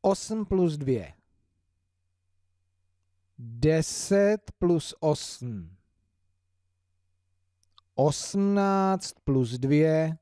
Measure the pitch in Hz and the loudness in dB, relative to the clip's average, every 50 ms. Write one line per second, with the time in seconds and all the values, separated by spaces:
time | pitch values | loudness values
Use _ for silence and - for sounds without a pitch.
0 | - 196 196 - - - 220 220 208 - 202 185 180 170 151 147 143 131 127 110 | 2 0 0 0 -4 -8 -6 -6 -4 -2 0 2 2 0 0 -2 -2 -2 -2 -2
1 | 87 - - _ _ _ _ _ _ _ _ _ _ _ _ _ _ _ _ _ | -4 -10 -18 _ _ _ _ _ _ _ _ _ _ _ _ _ _ _ _ _
2 | _ _ _ _ _ _ _ _ _ _ _ _ _ _ _ _ _ _ _ _ | _ _ _ _ _ _ _ _ _ _ _ _ _ _ _ _ _ _ _ _
3 | _ _ _ _ _ _ _ - 120 117 117 120 127 151 160 160 156 - - - | _ _ _ _ _ _ _ -18 -16 -14 -6 0 2 2 2 2 0 -2 -6 -8
4 | - - 196 196 202 202 214 214 _ - - _ 180 175 170 156 - - - _ | -2 2 4 4 4 4 2 0 _ -16 -8 _ 0 2 2 2 0 -6 -10 _
5 | - 156 147 - - - - - 123 120 110 98 82 82 92 _ _ _ _ _ | -2 -2 -2 -2 -4 -14 -12 -12 -10 -10 -10 -10 -12 -14 -18 _ _ _ _ _
6 | _ _ _ _ _ _ _ _ _ _ _ _ _ _ _ _ _ _ _ _ | _ _ _ _ _ _ _ _ _ _ _ _ _ _ _ _ _ _ _ _
7 | _ _ _ _ _ _ _ _ _ _ _ _ _ _ _ - _ _ _ - | _ _ _ _ _ _ _ _ _ _ _ _ _ _ _ -20 _ _ _ 0
8 | 139 151 143 - - - - 196 196 202 202 202 196 196 196 196 190 190 190 185 | 2 2 0 -2 -8 -4 -2 0 2 2 2 2 2 2 2 2 2 2 0 -2
9 | - - - _ _ - 135 131 127 113 123 123 127 135 147 147 156 160 156 156 | -4 -12 -16 _ _ 0 0 0 0 0 -2 -4 0 2 4 4 4 4 4 2
10 | 160 160 160 - | 0 -2 -4 -8